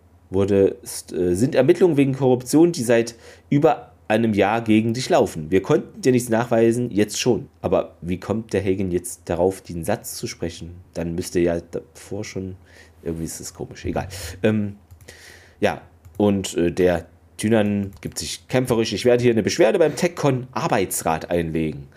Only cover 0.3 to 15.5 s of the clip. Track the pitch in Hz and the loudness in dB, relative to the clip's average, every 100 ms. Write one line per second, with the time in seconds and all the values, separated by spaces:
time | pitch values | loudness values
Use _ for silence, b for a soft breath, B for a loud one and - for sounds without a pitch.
0.3 | 95 98 98 98 - - - - - 90 | 0 2 6 4 2 -10 -14 -8 -2 0
1.3 | 90 135 131 131 175 185 143 139 131 135 | 2 2 4 4 4 4 4 2 2 2
2.3 | 123 - 147 170 170 117 117 117 - B | 2 2 4 4 2 2 2 2 -4 B
3.3 | B B 143 156 - - _ - 110 113 | B B 2 2 0 -6 _ -2 0 2
4.3 | 98 98 113 110 110 113 120 - 170 104 | 2 2 2 2 2 2 -2 0 2 2
5.3 | 82 76 92 - 156 - - 131 127 123 | -2 -2 0 2 0 -2 -4 2 2 2
6.3 | 110 123 113 117 117 123 95 104 - 127 | -2 0 2 4 2 -2 -2 -2 -2 0
7.3 | 101 - _ 90 87 - - 82 90 - | 0 -2 _ -2 -2 -2 -8 -8 -6 -4
8.3 | 104 113 101 98 95 95 87 - - - | -6 -4 -4 -2 -2 -2 -4 -4 -10 -6
9.3 | 85 92 92 - 85 82 120 - - 113 | 0 0 -2 -8 -8 -4 -6 -6 -10 -10
10.3 | - 85 - 82 87 - 82 85 85 - | -8 -10 -10 -16 -18 -16 -10 -8 -6 -4
11.3 | 90 87 85 85 95 - - - 101 104 | 0 0 0 -6 -12 -12 -18 -14 -12 -10
12.3 | - 95 95 _ b b b - 82 80 | -10 -10 -12 _ b b b -10 -8 -8
13.3 | - - - 71 - 90 78 - B B | -10 -14 -14 -14 -10 -8 -6 -6 B B
14.3 | B 110 107 104 101 _ - - B B | B -2 0 -4 -8 _ -20 -20 B B
15.3 | B B | B B